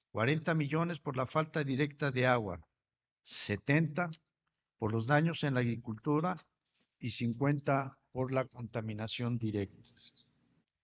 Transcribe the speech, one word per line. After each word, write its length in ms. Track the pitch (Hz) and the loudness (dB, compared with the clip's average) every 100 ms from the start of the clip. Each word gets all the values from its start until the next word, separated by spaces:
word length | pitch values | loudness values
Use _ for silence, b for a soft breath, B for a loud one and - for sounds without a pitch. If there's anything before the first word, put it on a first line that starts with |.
| _ | _
cuarenta 420 | 104 117 160 170 | 0 2 2 2
millones 460 | 160 139 156 170 160 | 0 2 0 0 -4
por 160 | 151 127 | -4 -4
la 120 | 127 | 0
falta 360 | 156 156 160 | 0 0 -2
directa 480 | 139 131 147 143 143 | -2 0 0 0 -2
de 160 | 127 127 | 2 4
agua, 320 | 123 101 85 - _ _ _ _ _ | 4 0 -8 -12 _ _ _ _ _
setenta 880 | - - - 104 - 147 160 151 175 160 _ _ _ _ _ - | -12 -8 -2 -2 2 4 4 -2 -4 -8 _ _ _ _ _ -6
por 140 | 107 | -2
los 160 | 113 113 | 0 4
daños 380 | 147 165 156 147 | 4 4 0 0
en 80 | |
la 80 | 127 | 2
agricultura 760 | 120 113 117 107 151 147 180 170 _ _ _ _ _ - | 0 -2 -6 -6 0 0 0 -4 _ _ _ _ _ -8
y 120 | 117 | -6
cincuenta 840 | - 120 117 139 147 143 139 135 - _ 127 | -2 -4 0 2 2 2 0 0 -10 _ -4
por 140 | 131 | 0
la 140 | 131 127 | 0 -2
contaminación 920 | 123 113 120 110 107 110 - 120 117 | -8 -6 -6 -4 -6 -6 -4 -2 -2
directa. 540 | 110 104 98 - - - - _ _ _ _ _ _ _ | -2 -2 -4 -8 -20 -20 -20 _ _ _ _ _ _ _